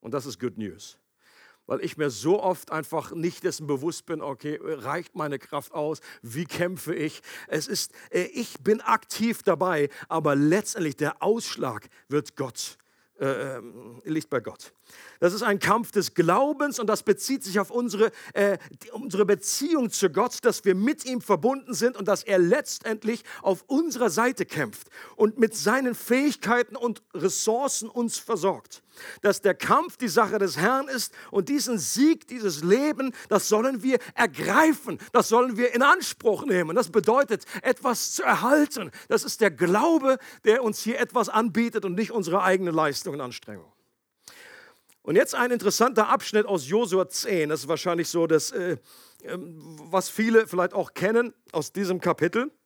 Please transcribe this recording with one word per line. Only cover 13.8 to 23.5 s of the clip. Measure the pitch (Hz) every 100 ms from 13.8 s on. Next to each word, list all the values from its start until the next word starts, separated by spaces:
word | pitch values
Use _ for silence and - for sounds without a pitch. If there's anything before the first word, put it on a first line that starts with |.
| 107 120
liegt | - 156 147
bei | 135
Gott. | 110 - - _ _ - - -
Das | 175
ist | 202
ein | 233 202
Kampf | - 214 233
des | 208 180
Glaubens | - 170 185 269 285 294 262
und | 220
das | 214
bezieht | - 202 - 269
sich | 196 185
auf | 196
unsere, | 240 247 196 220 - -
äh, | - 202 196 - -
die, | -
unsere | - 277 190
Beziehung | 202 202 - - 285 320 233
zu | - 190
Gott, | 143 - -
dass | 247 -
wir | 196 185
mit | 220 302
ihm | 247 254
verbunden | - 185 208 269 262
sind | 202 233 247
und | 202
dass | 196
er | - 190
letztendlich | 175 254 - - - 214 214 226 - -
auf | -